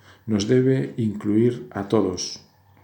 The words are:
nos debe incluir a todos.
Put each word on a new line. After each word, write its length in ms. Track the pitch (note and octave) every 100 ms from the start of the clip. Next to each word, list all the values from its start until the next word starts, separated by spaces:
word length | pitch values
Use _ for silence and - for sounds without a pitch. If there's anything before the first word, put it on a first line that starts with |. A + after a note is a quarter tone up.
| - - -
nos 220 | G#2 G#2
debe 480 | B2+ C3 C3 C#3 -
incluir 680 | A2 G2+ G#2 G#2+ A#2+ A#2+ -
a 180 | G2+ G2
todos. 560 | A2+ F#2+ F2+ - - - _ _ _